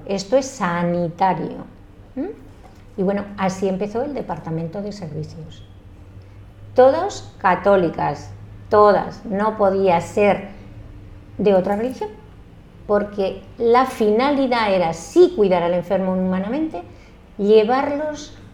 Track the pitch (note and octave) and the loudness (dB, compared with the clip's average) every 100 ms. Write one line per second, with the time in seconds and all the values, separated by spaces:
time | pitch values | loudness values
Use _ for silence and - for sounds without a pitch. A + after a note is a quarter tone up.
0 | - G3 F#3+ C4 C4+ - F#3+ E3+ F3 F3 | -6 -6 0 0 0 -4 -4 -2 -2 0
1 | F3 E3+ F#3+ E3+ - - - - - - | -4 0 0 0 -4 -10 -16 -20 -20 -20
2 | - - E4+ A4+ - - - - - - | -14 -8 -8 -10 -18 -20 -20 -20 -14 -4
3 | F#3+ G3+ G3+ - F#3+ F#3 G3 F#3 G3+ A3 | -2 -2 -4 -4 -4 -2 -2 -2 -4 -4
4 | C#4+ C4 G3 E3 E3 D#3+ E3 G3+ G#3 G3+ | -4 -6 -8 -8 -6 -6 -6 -8 -10 -10
5 | D#3+ D3 D#3 E3+ D3+ - - - - - | -10 -10 -10 -12 -16 -18 -20 -20 -20 -20
6 | - - - - - - - - B3+ D4+ | -20 -20 -20 -20 -20 -20 -2 4 6 4
7 | F#4+ - - - G3 F3+ G3+ G3 E3+ - | -2 -6 -14 -4 -2 0 2 2 2 -2
8 | D#3 C#3+ - - - - - G#3+ G#3 F#3 | -4 -4 -10 -16 -18 -18 0 6 6 6
9 | - - - G3 G#3+ G#3+ G3 G3 F#3+ E3+ | 0 -8 -6 -2 -2 2 2 4 2 2
10 | - - G#3 F3+ - - - - - - | 0 2 2 2 -4 -16 -18 -18 -18 -20
11 | - - - - G3+ F#3+ F3+ G3+ A#3+ C4 | -20 -20 -16 -2 4 4 2 -2 -4 -6
12 | G#4+ - - - - - - - - G#3 | -10 -10 -20 -20 -20 -20 -20 -18 -2 0
13 | G#3 - F#3+ - - - A#3 A#3+ B3+ - | 0 -2 -4 -4 -14 -2 4 4 4 2
14 | G#3+ G#3+ C4+ C#4+ C4+ A#3+ G#3+ F#3+ E3+ E3 | 2 4 2 2 2 0 2 2 0 -2
15 | - D#4+ F4+ - G3+ F3+ E3+ F3+ - F#3+ | 0 4 4 6 2 4 2 0 0 -2
16 | F#3+ F#3 F#3 F#3 G3 C4 D#4+ E4+ F4 - | 0 0 0 -2 -2 -4 -4 -6 -12 -20
17 | - - - - G3+ G#3+ G#3+ B3+ C#4 C#4+ | -20 -20 -18 -4 4 6 6 2 0 -2
18 | D4+ D4 - - - | -4 -8 -12 -18 -20